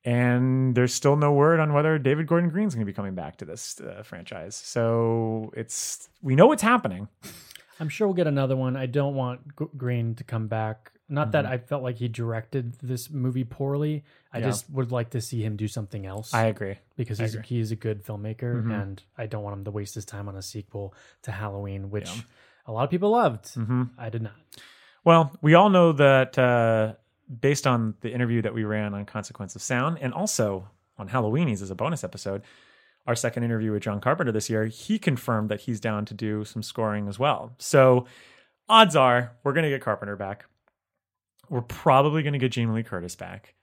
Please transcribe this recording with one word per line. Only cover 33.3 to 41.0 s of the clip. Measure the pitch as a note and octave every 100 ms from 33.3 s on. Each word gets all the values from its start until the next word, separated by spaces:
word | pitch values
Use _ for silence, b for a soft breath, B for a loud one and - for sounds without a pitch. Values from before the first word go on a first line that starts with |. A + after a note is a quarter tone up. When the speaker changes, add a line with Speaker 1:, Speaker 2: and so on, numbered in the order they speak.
| A#2+
Speaker 1:
interview | A#2 A2+ A2
with | G#2
John | G#2+ G2+
Carpenter | B2 E3 C#3
this | G#2+ -
year, | A2 A2
he | - - G#3+
confirmed | - B2+ - A2+ G#2+
that | G#2
he's | - A2+
down | A2+ G#2 G#2
to |
do | G#2 A2 G#2+
some | G#2+ A2
scoring | G#2+ - A2 G#2 G2+
as | G2
well. | C#3+ A#2 A#2 B2
So | - C#3+ C3 B2+ B2 B B B B B -
odds | A3 G#3+ D3+
are | C3 A#2+ B2 _
we're | C#3+
gonna | C#3 D#3
get | C3+
Carpenter | A#2+ G2+ G2+ G2+
back. | G2 G2+ - _ _ _ _ _